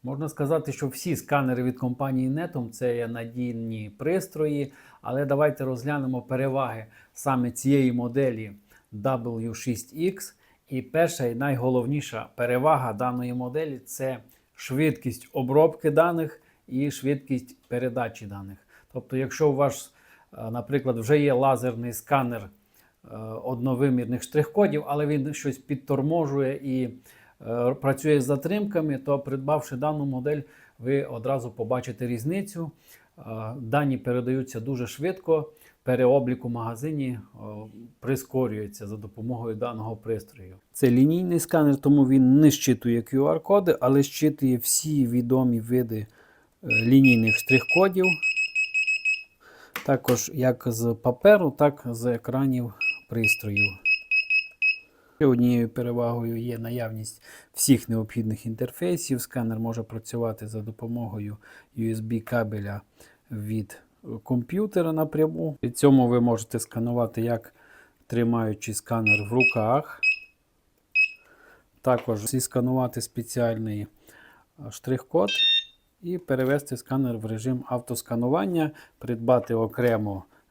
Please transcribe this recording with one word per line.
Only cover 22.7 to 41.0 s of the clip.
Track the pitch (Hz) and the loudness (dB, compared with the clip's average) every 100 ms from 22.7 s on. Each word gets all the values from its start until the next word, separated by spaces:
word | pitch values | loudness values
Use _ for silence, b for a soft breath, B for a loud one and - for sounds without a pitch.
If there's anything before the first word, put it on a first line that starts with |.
| b b b | b b b
е, | - 110 110 110 | -18 -14 -12 -10
одновимірних | 123 127 127 123 139 127 113 123 | -6 -4 -2 2 2 2 0 -6
штрих-кодів, | - 151 147 - 208 147 147 | -2 0 0 4 2 2 -4
але | 143 147 | -2 0
він | 151 135 | 0 -2
щось | 147 147 131 | -4 -6 -8
підторможує | - 135 - 135 139 165 151 139 131 139 | -8 -8 -2 -2 0 0 0 0 -2 -2
і, | 135 131 123 - b b b b 113 | -4 -2 -4 -6 b b b b -6
е, | 117 120 | 0 0
працює | 135 139 135 151 147 | 0 0 0 2 2
з | |
затримками, | 127 139 165 208 208 180 156 135 | 2 -2 0 -2 -2 -2 -2 -4
то, | 135 139 | -2 -2
придбавши | 147 135 135 151 - 127 | -2 -6 -2 -2 -2 -4
дану | 147 151 | -4 -2
модель, | 143 127 131 151 131 b b _ | -4 -2 -2 -4 -6 b b _
ви | 117 139 | -2 -2
одразу | - 117 117 135 127 | -2 -6 -4 -4 -4
побачите | 113 110 127 127 110 123 | -8 -2 -2 -4 -6 -4
різницю. | 120 123 190 202 175 160 - b b b _ | -4 -2 -4 -6 -8 -10 -12 b b b _
Е, | 110 110 110 131 | -12 -10 -10 -10
дані | 113 139 143 131 | 0 2 2 0
передаються | 131 123 120 131 131 117 | 0 -2 0 -2 -4 -8
дуже | 117 131 117 | -6 -6 -6
швидко, | - 160 185 - 160 156 b b b | -6 -6 -6 0 0 0 b b b
переоблік | - 123 127 139 123 123 | -2 4 6 4 2 -4
у | 123 | -4
магазині, | 117 117 113 147 151 131 | -6 -6 -6 -6 -4 -6
е, | 123 101 113 107 104 110 107 120 _ | -6 -12 -16 -14 -14 -16 -18 -20 _
прискорюється | 117 131 - 131 123 107 104 104 104 | -4 -4 -2 -2 -2 -4 -8 -10 -12
за | 107 | -12
допомогою | 104 - 110 123 117 | -14 -12 -8 -6 -6
даного | 110 120 113 110 107 | -6 -6 -8 -10 -10
пристрою. | - 107 - - 92 92 _ | -6 -6 -6 -20 -20 -20 _
Це | - 131 | 0 4
лінійний | 120 | 6